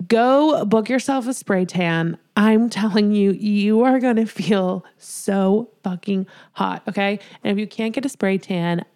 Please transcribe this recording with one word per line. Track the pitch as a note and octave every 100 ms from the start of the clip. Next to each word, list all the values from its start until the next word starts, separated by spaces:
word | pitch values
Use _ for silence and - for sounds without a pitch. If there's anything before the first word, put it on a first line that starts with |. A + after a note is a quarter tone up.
| F3
Go | A3+ B3 C#4 D#4 D4 G#3
book | A3 G#3+
yourself | B3+ - C4+ A#3+
a |
spray | C4 - F#3+ F#3
tan. | F#3 E3+ E3 E3 - _ -
I'm | G#3+ A3 A#3
telling | G3+ G#3+ G#3 G#3
you, | G#3 G3
you | F#3 G#3+ G#3 G#3 A3
are | C4 C4
gonna | B3 A3 A3+
feel | - E3 G3+ F3+ F#3 - _
so | - - - G3 F#3+ G#3 A#3+ _
fucking | G3 F3+ - G3 F#3+ - -
hot, | - F#3+ F#3 -
okay? | G3+ G3+ G#3 - -
And | G#3
if | G3+
you | G#3+
can't | - A3+
get | A3+ C4
a |
spray | - F#3+ F#3+
tan, | - F3+ E3+ F3 -